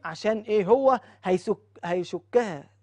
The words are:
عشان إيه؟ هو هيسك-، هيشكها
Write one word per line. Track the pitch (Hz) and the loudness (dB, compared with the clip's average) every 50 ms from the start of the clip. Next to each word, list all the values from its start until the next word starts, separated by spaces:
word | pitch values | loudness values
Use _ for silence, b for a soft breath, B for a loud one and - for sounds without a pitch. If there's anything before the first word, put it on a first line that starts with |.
| - | -8
عشان | 170 165 - - 208 220 220 | -10 -10 -4 -2 -2 -2 -2
إيه؟ | - - 208 214 196 | -2 -2 0 0 2
هو | 175 226 269 269 262 262 240 B B B B - | 4 2 4 4 4 2 2 B B B B -2
هيسك-، | 190 180 180 - - 202 - _ _ _ - - | 0 0 0 0 -4 -4 -6 _ _ _ -10 -6
هيشكها | 170 175 185 175 - - 175 - _ - 240 240 208 165 143 - - _ _ | -4 -4 -4 -4 -6 -8 -10 -10 _ 0 0 0 0 -4 -10 -12 -18 _ _